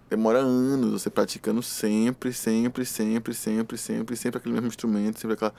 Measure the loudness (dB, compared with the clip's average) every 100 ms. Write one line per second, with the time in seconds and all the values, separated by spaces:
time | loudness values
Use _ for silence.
0 | -4 2 4 6 6 4 4 2 2 0
1 | 0 0 0 -2 -2 -2 -2 -4 0 2
2 | 2 0 -4 -4 0 2 2 -2 -4 -2
3 | 0 0 -2 -6 -2 -2 -2 -6 -6 -6
4 | -4 -4 -4 -4 -2 -2 -2 -2 0 0
5 | 0 -2 -4 0 -2